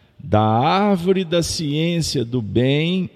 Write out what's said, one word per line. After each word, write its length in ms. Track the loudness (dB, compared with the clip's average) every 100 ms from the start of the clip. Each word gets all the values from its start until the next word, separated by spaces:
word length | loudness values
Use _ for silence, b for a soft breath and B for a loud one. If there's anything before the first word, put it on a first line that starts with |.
| b _
da 220 | -2 0
árvore 840 | 2 2 2 2 2 0 2 0
da 180 | 0 -2
ciência 840 | -2 -4 -4 -2 0 0 -2 -2 -2
do 160 | -4
bem 680 | -2 0 2 2 0 -2 -4